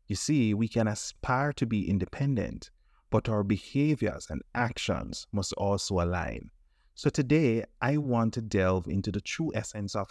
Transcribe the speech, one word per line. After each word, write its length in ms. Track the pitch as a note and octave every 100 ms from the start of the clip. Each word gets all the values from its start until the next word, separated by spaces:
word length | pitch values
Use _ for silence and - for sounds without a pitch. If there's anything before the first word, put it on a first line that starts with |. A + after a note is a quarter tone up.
| -
You 80 |
see, 400 | G2 - D3+ A2
we 140 | G#2 A2+
can 180 | A#2 A2
aspire 640 | G#2+ - - - C3 D3
to 120 | - A#2
be 240 | G#2+ -
independent, 800 | F#2+ F#2 - C#3 A#2+ - - - _ _ _ -
but 180 | G#2+ -
our 140 | G#2+
behaviors 880 | G2+ G2+ - C#3 D3+ D3 G#2 C#2+ -
and 120 | - -
actions 720 | - A2+ - - F2 - - -
must 200 | G#2 G2
also 460 | - G2 G2+ - F#2
align. 500 | F2 F2 D#2+ A1 - _ _ _ _
So 160 | - D3
today, 540 | - C3 D#3 C3+ A2+ - -
I 180 | A#2+ D3
want 360 | C#3+ A#2 A2+
to 80 | A#2+
delve 440 | A2 G2 F#2 F#2 F2
into 240 | G2 G2
the 100 | G2
true 300 | - - D#3+
essence 400 | - - G#2+ G2
of 160 | G#2 G2